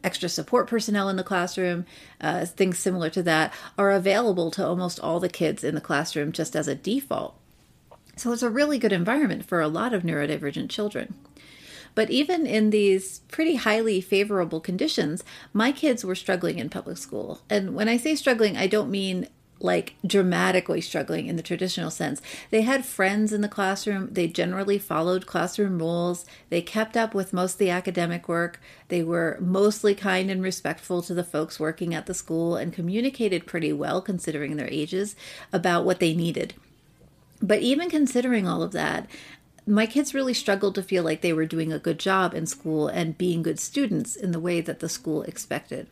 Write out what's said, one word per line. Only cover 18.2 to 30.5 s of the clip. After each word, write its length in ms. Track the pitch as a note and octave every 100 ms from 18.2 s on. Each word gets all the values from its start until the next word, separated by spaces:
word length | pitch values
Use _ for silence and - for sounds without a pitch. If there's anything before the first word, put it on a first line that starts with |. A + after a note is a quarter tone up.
| - A#3 G#3+ E3+
I 100 | F#3+
don't 240 | G#3+ -
mean, 380 | G3 F#3+ F#3 - _ _ _
like, 340 | F#3 F3 E3+ -
dramatically 760 | F3+ G3 F#3 E3+ F#3 F#3 F3+ D#3+
struggling 460 | - D#3+ D#3 E3 E3
in 100 | E3
the 60 |
traditional 480 | - F3 F#3 F3+ E3+
sense. 320 | - D3 - - - -
They 120 | A3
had 240 | A3 C4+ C4
friends 440 | - F#3+ G#3 G#3+
in 120 | G#3
the 60 | G#3
classroom. 600 | G#3 F#3+ G3 - G3 F#3+
They 160 | G3 E3+
generally 520 | F3 F3 F#3 G3 G3+
followed 480 | - D#3 E3+ F#3 F#3
classroom 520 | F3+ F3 - G3+ F3+
rules. 460 | E3 E3+ F3 F3 - - _
They 140 | E3+
kept 340 | E3+ A3 A3 A#3
up 180 | A3+
with 200 | G#3 F#3
most 180 | F3+ F#3
of 60 | -
the 120 | G3
academic 560 | F3 F#3 F3 E3+ E3+ -
work. 320 | E3+ E3+ - - - _
They 140 | F3
were 340 | E3 E3+ E3 -
mostly 560 | F3+ F#3 G#3 G#3 G#3
kind 360 | G3+ G3 F#3 F#3+
and 120 | F#3
respectful 600 | F#3